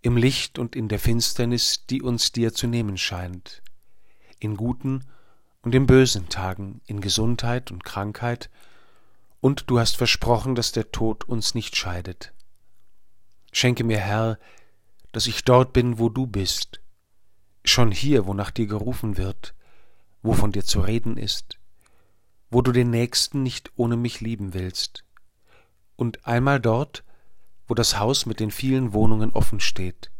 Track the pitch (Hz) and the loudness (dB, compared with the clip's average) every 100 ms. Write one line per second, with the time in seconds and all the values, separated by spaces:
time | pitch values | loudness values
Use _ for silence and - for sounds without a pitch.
0 | 123 120 123 139 - - 117 - 110 104 | 2 4 4 2 -6 -6 -8 -6 -4 0
1 | 120 117 - - 120 120 - - - 135 | 2 2 0 0 0 0 -2 -2 -4 -4
2 | 127 120 - 120 113 110 123 120 110 95 | -2 -2 -2 0 -2 0 -2 -2 -4 -4
3 | - 90 90 90 - - - - - - | -6 -6 -8 -12 -14 -14 -14 -14 -18 -20
4 | - - - - 107 104 113 123 135 135 | -20 -20 -20 -10 -8 -4 -4 -4 -4 -6
5 | 131 - - - _ _ - 127 131 131 | -8 -18 -20 -20 _ _ 0 2 8 8
6 | 131 104 87 - 92 92 98 107 - 104 | 6 2 -4 -6 -6 -6 -10 -14 -10 -6
7 | 98 92 110 120 117 123 - 92 - - | -2 0 2 0 -2 -4 -6 -14 -10 -8
8 | 101 104 117 117 - - - - - - | -8 -6 -6 -6 -10 -20 -20 -20 -20 -20
9 | - - - - 131 143 - 123 113 - | -20 -20 -20 0 0 0 0 2 2 2
10 | 123 - - 117 123 120 113 - 107 - | 2 0 2 2 2 -2 -2 -4 -4 -2
11 | 110 104 - 120 - 113 - - 92 87 | -2 -2 -4 -2 -2 -4 -6 -6 -6 -6
12 | 90 87 - - - - - - - - | -8 -12 -14 -16 -18 -20 -20 -20 -20 -20
13 | - - - - - - 123 120 117 107 | -20 -20 -20 -20 -8 0 0 0 0 0
14 | 95 107 113 110 - - - _ _ - | 0 -2 -2 -4 -10 -20 -20 _ _ -20
15 | - - 120 - - 123 131 131 123 113 | -12 -6 -4 -2 4 6 6 2 0 0
16 | 117 113 131 101 92 - - - - _ | 0 0 -4 -4 -4 -4 -6 -12 -16 _
17 | _ _ - - - _ - - 117 95 | _ _ -20 -20 -20 _ 0 4 4 4
18 | 143 135 95 98 101 - 107 104 110 127 | 2 2 2 -4 -6 -4 -4 -2 -4 -4
19 | 113 95 95 - - - - - - - | -2 -2 -2 -4 -8 -12 -18 -20 -20 -20
20 | - - 110 - 101 101 - - 82 113 | -20 -6 0 4 4 4 2 4 4 2
21 | 117 113 104 - - - - - _ - | 2 0 -2 -6 -8 -14 -20 -20 _ -20
22 | _ _ _ _ _ 120 123 123 120 117 | _ _ _ _ _ 2 4 2 2 0
23 | 120 - - 143 131 - - - 120 117 | 0 -2 -2 -2 -4 -6 -14 -4 -2 0
24 | 120 - 113 113 98 92 92 - - - | -4 -6 -8 -6 -6 -6 -6 -6 -8 -10
25 | - - - _ _ - _ _ _ - | -20 -20 -20 _ _ -20 _ _ _ -6
26 | 120 - - 117 135 139 120 113 147 - | -6 -6 -2 0 2 2 2 0 -2 -10
27 | - - - - - - - 117 117 101 | -18 -20 -18 -18 -16 -18 -6 0 0 0
28 | 107 139 - 107 110 - 131 131 123 104 | 0 0 -2 -4 -6 -4 -2 0 0 6
29 | 110 107 107 - - 104 - - 92 - | 8 8 6 8 6 6 6 4 0 -6
30 | - - | -12 -12